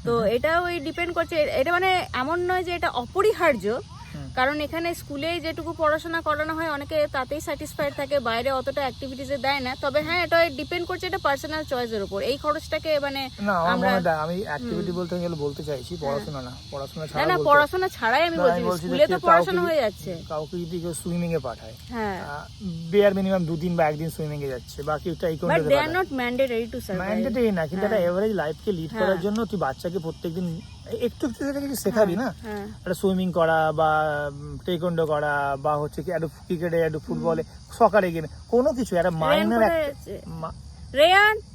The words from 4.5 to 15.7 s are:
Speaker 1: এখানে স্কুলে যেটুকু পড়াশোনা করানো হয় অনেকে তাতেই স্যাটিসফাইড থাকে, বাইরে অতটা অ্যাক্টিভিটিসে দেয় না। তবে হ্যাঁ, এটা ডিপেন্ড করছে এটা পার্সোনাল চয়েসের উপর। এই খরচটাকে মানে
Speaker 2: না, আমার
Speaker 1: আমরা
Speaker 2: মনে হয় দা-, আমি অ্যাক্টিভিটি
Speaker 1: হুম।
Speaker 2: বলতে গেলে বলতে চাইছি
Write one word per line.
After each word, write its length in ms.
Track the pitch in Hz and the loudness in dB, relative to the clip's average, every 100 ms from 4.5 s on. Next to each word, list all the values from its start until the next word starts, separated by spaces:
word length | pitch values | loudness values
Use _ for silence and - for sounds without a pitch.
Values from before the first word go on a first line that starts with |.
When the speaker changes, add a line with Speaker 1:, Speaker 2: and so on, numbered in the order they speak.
| 302 | 0
Speaker 1:
এখানে 340 | 285 320 339 | -4 -2 -4
স্কুলে 460 | 330 - 285 320 339 | -6 -8 -6 -2 -2
যেটুকু 340 | 302 330 320 320 | -4 -6 -6 0
পড়াশোনা 420 | 311 311 330 330 | 2 2 -2 -4
করানো 340 | 320 294 311 | 0 -2 -2
হয় 160 | 320 330 | -2 -2
অনেকে 360 | 285 285 311 294 | -4 -2 0 0
তাতেই 280 | 277 254 294 | 0 -4 -6
স্যাটিসফাইড 540 | 339 285 302 - 285 | -6 -8 -8 -4 -4
থাকে, 240 | 277 277 285 | -2 -2 0
বাইরে 340 | 233 226 247 | 0 0 0
অতটা 280 | 262 254 277 | 0 -2 -2
অ্যাক্টিভিটিসে 580 | 269 240 269 262 262 277 | -4 -4 -10 -8 -6 -2
দেয় 220 | 269 277 | 0 0
না। 160 | 254 254 | -2 -4
তবে 200 | 285 277 | 0 0
হ্যাঁ, 240 | 311 349 | 0 0
এটা 240 | 330 339 330 | 2 4 4
ডিপেন্ড 380 | 269 294 349 349 | 0 -6 -4 -4
করছে 200 | 359 370 | -4 -4
এটা 120 | 381 | -2
পার্সোনাল 460 | 294 277 311 311 | 0 0 -2 -6
চয়েসের 380 | 302 254 240 220 | -2 -4 -2 -4
উপর। 200 | 190 196 | -4 -2
এই 140 | 220 277 | -2 -2
খরচটাকে 600 | 302 302 - 311 320 302 | -2 -2 -2 -4 0 0
মানে 320 | 277 269 262 - | 0 -4 -8 -4
Speaker 2:
না, 120 | 202 | 0
আমার 200 | 185 170 | 2 2
Speaker 1:
আমরা 160 | 180 190 | 4 4
Speaker 2:
মনে 80 | 190 | 4
হয় 60 | |
দা-, 160 | 175 160 | 2 2
আমি 240 | 156 180 | 0 -4
অ্যাক্টিভিটি 480 | 214 - 240 180 175 | -4 -6 -4 -4 -2
Speaker 1:
হুম। 100 | 180 | -4
Speaker 2:
বলতে 200 | 180 180 | -4 -2
গেলে 160 | 175 165 | -4 -2
বলতে 280 | 143 139 | -4 -4
চাইছি 320 | 151 | -6